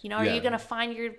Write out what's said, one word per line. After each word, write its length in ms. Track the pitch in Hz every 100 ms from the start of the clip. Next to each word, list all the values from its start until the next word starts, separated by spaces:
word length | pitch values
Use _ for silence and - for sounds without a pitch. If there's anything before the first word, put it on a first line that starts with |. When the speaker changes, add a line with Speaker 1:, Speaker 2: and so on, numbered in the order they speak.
Speaker 1:
You 80 | 208
know, 80 | 208
are 80 | 220
Speaker 2:
Yeah. 80 | 233
Speaker 1:
you 60 |
gonna 180 | 240 226
find 340 | - 226 233
your 180 | 226 233